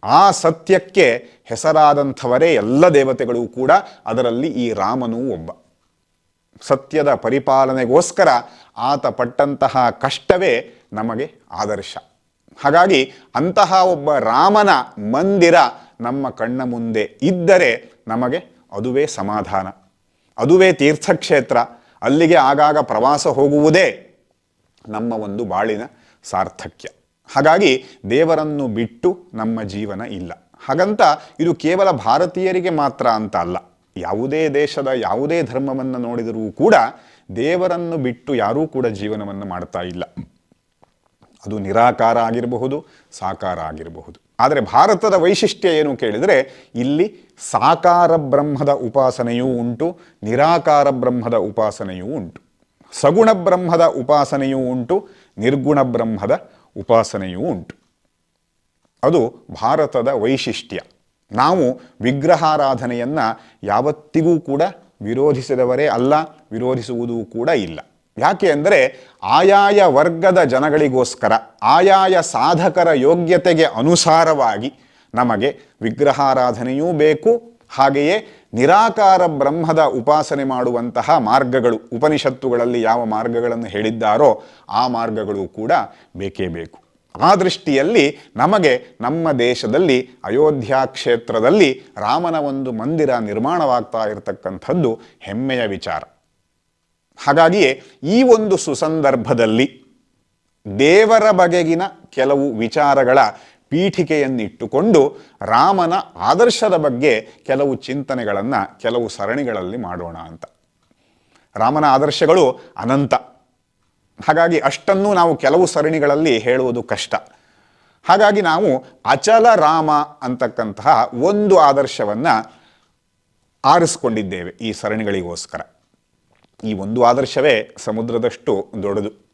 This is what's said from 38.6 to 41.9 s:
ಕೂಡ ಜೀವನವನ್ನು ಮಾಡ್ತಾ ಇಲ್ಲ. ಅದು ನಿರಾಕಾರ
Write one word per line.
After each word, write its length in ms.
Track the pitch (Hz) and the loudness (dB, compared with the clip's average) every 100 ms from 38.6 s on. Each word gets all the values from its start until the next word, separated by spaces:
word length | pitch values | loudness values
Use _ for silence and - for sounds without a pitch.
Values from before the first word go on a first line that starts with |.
| 156 | -4
ಕೂಡ 200 | 131 123 | -4 -4
ಜೀವನವನ್ನು 580 | 101 104 107 107 98 101 | -4 -8 -8 -10 -12 -10
ಮಾಡ್ತಾ 360 | 87 90 92 | -12 -10 -10
ಇಲ್ಲ. 220 | 90 90 - - - _ _ _ _ _ _ _ _ _ _ _ - | -10 -10 -12 -14 -18 _ _ _ _ _ _ _ _ _ _ _ -10
ಅದು 140 | 107 | -8
ನಿರಾಕಾರ 580 | 98 104 120 | -2 2 2